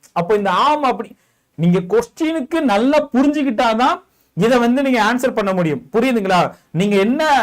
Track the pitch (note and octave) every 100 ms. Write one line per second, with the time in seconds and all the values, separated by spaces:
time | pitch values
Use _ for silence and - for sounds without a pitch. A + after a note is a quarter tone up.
0 | _ - E3+ G#3 G3 F#3 C4 D4+ C4+ G3+
1 | A3 - _ _ _ - E3+ F#3 F3+ G#3+
2 | A#3 - D#4 D#4+ B3 E4 C#4+ G3+ B3+ D4+
3 | C#4+ B3 C#4+ D4 C#4 A3 A#3+ A3 C4+ F4+
4 | - _ _ - A3 B3+ A#3 B3+ C#4 B3
5 | G#3 B3 B3+ A3 G3+ F#3 E3 C3+ - A3
6 | C4 A#3 F#3+ F#3 C#3+ - _ D#3 G3+ G3+
7 | G3+ C#4+ D#4 C4+